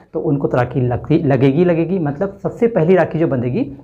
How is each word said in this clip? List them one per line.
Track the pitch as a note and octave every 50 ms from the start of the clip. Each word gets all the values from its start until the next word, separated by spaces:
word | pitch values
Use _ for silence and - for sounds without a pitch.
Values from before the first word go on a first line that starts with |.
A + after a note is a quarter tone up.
| - _ -
तो | D#3+
उनको | - D#3+ C#3+ C#3 C#3+ -
तो | - C3
राखी | B2 B2+ - C3+
लगती, | B2 B2 A#2+ A2 - - D3+ E3+ E3+
लगेगी, | C#3 C#3 B2 C3 C#3 C3+ D#3+ F3+
लगेगी। | F3 E3+ E3 E3+ D#3+ F#3+ F#3+
मतलब | D#3+ C#3 C3+ - G3 G3 - - -
सबसे | D#3+ - - A#3+ A#3
पहली | A#3 F#3+ D#3 E3+ F#3+
राखी | F3 D#3+ - - D#3
जो | E3 D#3
बंधेगी | C3+ B2 A#2 B2+ B2+ G#3 B3 C3+ - -